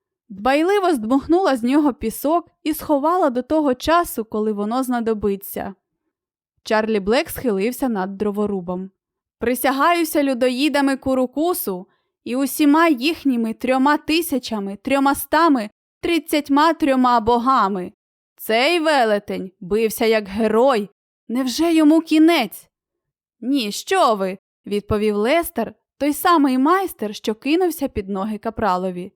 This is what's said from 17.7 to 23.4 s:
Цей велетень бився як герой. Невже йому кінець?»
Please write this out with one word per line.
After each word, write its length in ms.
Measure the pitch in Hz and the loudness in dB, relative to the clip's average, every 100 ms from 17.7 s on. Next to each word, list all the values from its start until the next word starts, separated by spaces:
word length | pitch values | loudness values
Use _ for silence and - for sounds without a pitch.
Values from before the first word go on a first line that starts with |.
| 196 180 _ _ _ _ _ | -2 -8 _ _ _ _ _
Цей 440 | - 226 277 349 | -2 2 2 2
велетень 720 | 311 285 226 208 - 185 185 _ | 2 2 2 0 -2 -10 -10 _
бився 460 | 175 208 220 - 220 | -4 0 0 0 2
як 220 | 220 202 | 2 0
герой. 640 | 202 220 220 269 226 208 _ _ _ - | -2 0 4 4 2 -2 _ _ _ -6
Невже 460 | 233 262 233 339 | -4 -2 0 2
йому 260 | 320 302 320 | 4 6 4
кінець?» 720 | 330 311 320 330 214 - - _ _ _ _ _ _ _ | 4 4 4 4 0 -6 -20 _ _ _ _ _ _ _